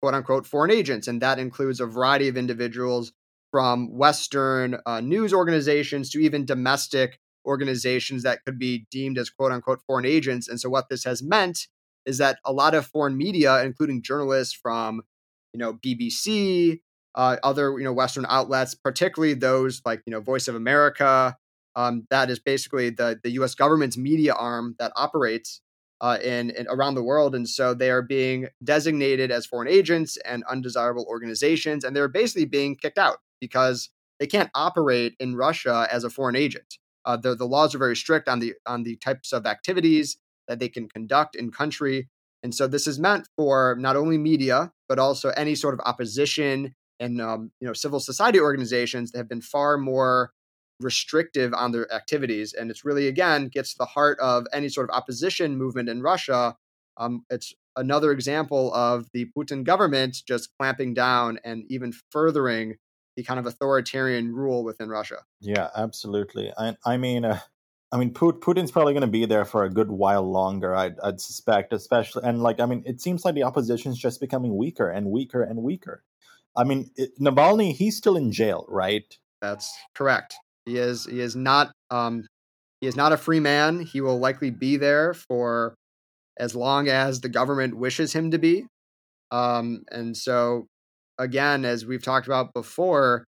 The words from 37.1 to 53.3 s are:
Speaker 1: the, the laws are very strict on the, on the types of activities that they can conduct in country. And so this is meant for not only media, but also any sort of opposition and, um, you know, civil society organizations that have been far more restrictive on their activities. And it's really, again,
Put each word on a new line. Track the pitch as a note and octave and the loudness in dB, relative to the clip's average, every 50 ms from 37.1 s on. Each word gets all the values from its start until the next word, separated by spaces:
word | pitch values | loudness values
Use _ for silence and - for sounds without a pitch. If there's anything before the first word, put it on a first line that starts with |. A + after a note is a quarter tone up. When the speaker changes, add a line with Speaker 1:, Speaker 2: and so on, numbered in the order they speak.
| B2 | -2
Speaker 1:
the, | A#2 A#2 B2+ B2 | 0 0 -2 -2
the | A2+ B2 | -2 -2
laws | B2 C3+ D3 D#3 D3 C3+ | 0 4 4 4 4 4
are | C3 | 2
very | C3+ B2 A#2 | 0 0 0
strict | - - - D#3+ D3+ - C3+ | 0 0 0 0 2 2 0
on | B2+ A#2+ | -2 0
the, | A#2 A#2 G2 - - | -2 -4 -6 -8 -10
on | A#2 B2 A#2+ A#2 | -8 -6 -6 -6
the | A#2 A2+ | -8 -8
types | A2+ - - G#2+ - - - | -6 -4 -4 -4 -4 -6 -6
of | C3+ A#2+ G#2+ | -4 -2 -2
activities | A2+ G2+ - - - F#3+ F3+ E3 E3 D#3 D3+ D3+ C#3+ - _ _ _ _ _ - - | -2 -4 -4 -4 -4 -2 2 4 4 4 4 2 0 -6 _ _ _ _ _ -10 -8
that | A#2+ A#2 | -6 -6
they | B2+ A#2+ | -6 -6
can | - B2 A2+ G#2 | -6 -10 -12 -12
conduct | - A2 A2+ G#2+ C3+ D3 D3+ D#3 - | -12 -10 -4 0 2 2 2 2 -4
in | - A#2+ A#2 | -8 -8 -8
country. | - - D3 D3+ C#3+ - D3+ C#3 C3+ C3 B2+ - _ _ _ _ _ _ | -4 -4 -4 -4 -4 -4 -2 -2 -2 -2 -6 -8 _ _ _ _ _ _
And | - B2 A#2 | -10 -8 -4
so | - C#3 | -2 -2
this | C3+ C#3 C#3+ - | 0 0 -2 -2
is | D#3 C#3 C3+ | -2 -2 0
meant | E3 G3 G#3 F#3 - - - | 2 2 2 0 -2 -6 -4
for | - D3+ C#3+ C3+ C3+ C3 B2+ B2 B2 | -2 0 2 4 4 4 2 2 0
not | C3 C3+ C3+ | 0 0 2
only | C#3+ D3+ D#3+ D#3+ D#3 | 2 2 2 2 2
media, | D3+ D#3 D#3+ C#3+ C3+ C3 B2 C3+ E3+ F3+ _ _ _ - | 2 2 2 2 4 2 2 2 0 -2 _ _ _ -2
but | C3 B2+ | 2 2
also | C3 C#3 C3+ - - C3+ | 2 2 2 0 -2 -2
any | - - D3+ D3+ D3+ | -2 0 0 -2 -2
sort | D3 - C#3+ C3 | 0 0 -2 -2
of | B2+ - | 0 -2
opposition | B2 A#2+ - B2 G#2+ G#2 C3 D3 C#3+ - D3+ D3 C#3+ C3+ C3+ C#3 C3+ - _ _ _ _ - | -2 -2 -2 -4 -4 0 0 0 0 0 0 0 0 0 -2 -4 -8 -10 _ _ _ _ -8
and, | A#2+ A#2+ A#2+ A#2+ | -6 -4 -4 -4
um, | A2+ A2+ A2+ A2 A2 A2 _ - | -4 -4 -4 -6 -8 -12 _ -10
you | B2+ | -8
know, | B2+ | -8
civil | - - - - C#3+ C3+ | -6 -6 -6 -4 -4 -4
society | - - B2+ - G3+ B3 G#3+ F#3 | -4 -4 -2 2 4 6 6 6
organizations | D3+ D3 C#3 C3+ B2 G#2+ B2 B2 A#2+ A#2 - B2+ A#2+ A#2 | 6 6 2 0 -2 0 0 0 0 0 -4 -6 -8 -8
that | - B2 | -8 -10
have | A#2+ A2 | -10 -8
been | B2 A#2 | -10 -10
far | - - - C#3+ C#3+ D3 D3 | -10 -6 -2 0 2 2 2
more | C#3+ C3+ C3 C3 C3 C3 B2+ B2+ B2+ B2 - _ _ _ _ _ _ _ _ _ - | 0 0 0 2 2 4 4 4 2 2 0 _ _ _ _ _ _ _ _ _ -8
restrictive | B2 B2+ - - - - - D#3+ E3+ E3 - C#3+ B2+ B2 A#2 | -6 -4 -4 -4 -4 0 0 0 0 0 0 0 0 0 0
on | - B2 A#2+ | 0 -2 0
their | A#2 A#2 A2+ - | -2 -2 -4 -4
activities. | A2+ G#2+ - - D3+ D3 C3+ A#2 A2 G#2 G#2+ G#2 | -6 -8 -4 -2 -2 -2 -2 -2 -4 -4 -6 -8
And | - - A#2 A2+ | -8 -10 -10 -10
it's | A2 - - | -10 -8 -6
really, | C#3+ C#3+ C#3+ C#3+ C3+ | -4 -2 0 0 0
again, | C3 D#3+ F3+ F3 | 2 2 2 4